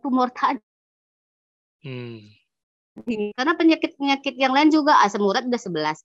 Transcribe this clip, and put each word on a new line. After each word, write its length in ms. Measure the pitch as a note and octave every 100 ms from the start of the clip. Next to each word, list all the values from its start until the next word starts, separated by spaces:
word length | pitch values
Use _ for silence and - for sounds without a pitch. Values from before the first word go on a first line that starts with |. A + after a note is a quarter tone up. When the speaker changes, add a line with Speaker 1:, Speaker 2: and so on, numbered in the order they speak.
Speaker 1:
tumor 300 | C#4 B3+ B3
tadi. 320 | - C4 C#4 _ _ _ _ _ _ _ _ _ _ _ _ C#3+
Speaker 2:
Hmm. 400 | B2+ A#2+ A2+ G#2 G#2 _ _ _ _ _ - - G#3+ G#3 A3+
Speaker 1:
Karena 160 | C#4
penyakit-penyakit 800 | E4 D#4+ D#4 D#4+ - C#4 C#4 C#4 B3+
yang 140 | C4+ C4+
lain 140 | D4+
juga, 280 | D#4 C#4 A#3+
asam 220 | G3+ G#3 G3+
urat 180 | A3+ B3
udah 160 | A#3+
sebelas 400 | G3+ D#3 D3+ D#3+